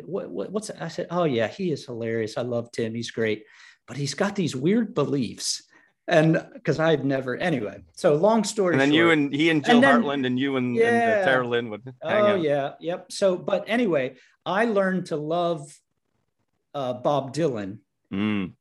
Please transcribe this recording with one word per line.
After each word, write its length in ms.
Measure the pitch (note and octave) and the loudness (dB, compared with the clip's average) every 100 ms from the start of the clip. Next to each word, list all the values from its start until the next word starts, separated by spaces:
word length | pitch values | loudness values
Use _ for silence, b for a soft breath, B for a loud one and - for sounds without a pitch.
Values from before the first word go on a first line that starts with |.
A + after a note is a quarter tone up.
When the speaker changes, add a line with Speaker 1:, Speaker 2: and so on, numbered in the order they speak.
| D#3+ | -6
Speaker 1:
What, 220 | F#3 - | -8 -8
what, 200 | F3 F#3+ | -8 -6
what's," 200 | G3+ G#3 | -6 -8
I 180 | - E3 | -10 -10
said, 180 | - - | -8 -4
"Oh 120 | F3 | 0
yeah, 220 | E3 A#2 G#2 | 0 0 -2
he 240 | - F3+ | -2 -4
is 140 | B2 - | -6 -8
hilarious. 500 | A#2 A2+ A2+ G#2+ C3 | -8 -4 -2 -4 -4
I 60 | |
love 280 | B2 A#2+ A#2 | -4 -4 -4
Tim. 220 | - A2+ | -6 -4
He's 160 | A2+ A#2 | -6 -6
great. 320 | - A2 G#2+ B B B B - | -2 -2 -2 B B B B -14
But 100 | C#3 | -8
he's 180 | C#3+ | -6
got 200 | - G3+ | -2 -2
these 220 | G3+ D3+ B2+ | -2 -4 -2
weird 360 | D3+ A3+ G#3+ | 0 0 0
beliefs." 680 | - C3 C#3+ G2+ - - - b b b _ - | -2 -2 -2 -4 -6 -8 -8 b b b _ 2
And 360 | E3+ D#3+ E3 - - | 4 6 2 -2 -6
'cause 140 | - C#3+ | -4 0
I 100 | D#3+ | 2
had 140 | D3 | 2
never, 320 | C3+ C3+ B2+ B2 | 0 -2 -4 -4
anyway. 460 | F3+ C3+ G2+ - - | -2 -2 -4 -10 -18
So 220 | - F3+ D3 | -2 2 4
long 260 | G3+ A3+ | 4 4
story 300 | G#3 - F3+ | 2 0 2
Speaker 2:
And 60 | D3 | 4
then 80 | C#3 | 4
Speaker 1:
short. 60 | D#3 | 6
Speaker 2:
you 140 | E3+ | 6
and 220 | D#3+ C#3+ | 4 2
he 160 | C#3 E3 | 2 2
and 140 | D#3 | 4
Jill 120 | - A#3+ | 6 6
Speaker 1:
And 80 | |
then 180 | C#4 B3 | 6 4
Speaker 2:
Hartland 240 | C#3+ C#3 B2+ | 2 -2 0
and 120 | B2+ | 0
you 180 | - C3+ | 0 0
and, 180 | B2 A#2+ | 0 2
Speaker 1:
Yeah. 120 | A#3 A#3 A#3 | 2 2 2
Speaker 2:
and, 100 | G#3+ | 2
uh, 20 | |
Tara 220 | F#3 C3 A#2+ | 2 2 2
Lynn 220 | A#2+ A#2 | -2 -2
would 120 | G#2 B2+ | -8 -14
hang 80 | B2+ | -10
Speaker 1:
Oh, 240 | D#3 G#3+ G#3 | -2 2 2
Speaker 2:
out. 160 | G3+ | 2
Speaker 1:
yeah. 300 | D3+ C#3+ C#3 - | 0 -2 -4 -8
Yep. 300 | D#3+ F3 - | -8 -8 -10
So, 240 | - G3 F3+ | -2 0 0
but 260 | D3+ F#3+ - | -2 -4 0
anyway, 480 | A#3 A3+ D3+ B2+ b b b | 0 2 0 -2 b b b
I 220 | D#3 F#3+ A#3+ | -2 0 2
learned 400 | G3+ F#3+ F#3 F3 | 2 2 0 -4
to 100 | D#3 | -6
love, 560 | D3+ E3+ E3+ E3 D3 - _ _ _ _ _ _ _ _ _ | -2 -2 -2 -4 -8 -20 _ _ _ _ _ _ _ _ _
uh, 180 | C#3+ B2+ | -6 -6
Bob 400 | B2 D3+ C#3+ C3 | -2 0 0 -2
Dylan 440 | B2+ E3 A2+ G2 A2 _ _ - | -2 -2 -2 -6 -12 _ _ -8
Speaker 2:
Mm. 400 | G2 G#2+ G#2 F#2 - | -2 -2 -2 -4 -10